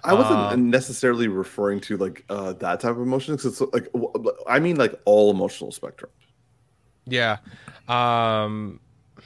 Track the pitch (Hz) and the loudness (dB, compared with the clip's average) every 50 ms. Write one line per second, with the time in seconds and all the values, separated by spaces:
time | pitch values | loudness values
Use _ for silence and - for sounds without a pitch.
0 | - - 185 - - - - - 104 104 107 123 123 120 120 131 127 - 127 - | 0 2 4 4 4 4 4 2 2 0 2 2 2 4 2 0 0 -2 -8 -2
1 | - 127 120 117 120 110 95 92 95 - - - 104 101 101 101 - - 107 95 | 0 0 2 2 0 -2 0 -2 -4 -6 -4 -2 -2 -2 -2 -2 -4 -6 -4 -4
2 | 95 92 87 - - - 98 101 98 95 90 87 - 90 87 90 - 117 120 120 | -4 -4 -6 -10 -12 -10 -8 -6 -6 -6 -8 -6 -4 -4 -4 -2 -2 -4 -2 -2
3 | 123 127 131 139 135 - 156 135 - 127 113 - 135 - - 123 - - - 123 | -2 -2 -2 -2 -2 -4 -6 -4 -4 -4 -2 -2 -4 -2 -2 -2 -4 -2 -4 -4
4 | 117 - - - 117 107 - - - - 123 139 160 175 175 147 127 110 - - | -4 -2 -4 -4 -2 -2 -4 -4 -2 0 2 2 2 2 2 2 2 0 0 -2
5 | - 101 104 104 104 104 101 95 101 98 - - - - - - - - - - | 2 4 6 6 8 6 4 2 0 -4 -4 -8 -14 -14 -14 -12 -14 -14 -14 -16
6 | - - _ _ _ _ _ _ _ _ _ _ _ _ _ _ _ _ _ _ | -20 -20 _ _ _ _ _ _ _ _ _ _ _ _ _ _ _ _ _ _
7 | - - 127 123 120 113 107 104 - - - - - - - - _ - 120 123 | -12 -6 -2 0 0 0 0 -4 -6 -16 -20 -20 -20 -20 -20 -16 _ -2 0 0
8 | 123 120 120 117 117 113 110 110 107 107 107 107 107 101 85 - _ _ _ _ | 2 2 2 2 2 2 0 0 -2 -2 -4 -6 -8 -10 -12 -14 _ _ _ _
9 | _ _ _ _ - | _ _ _ _ -20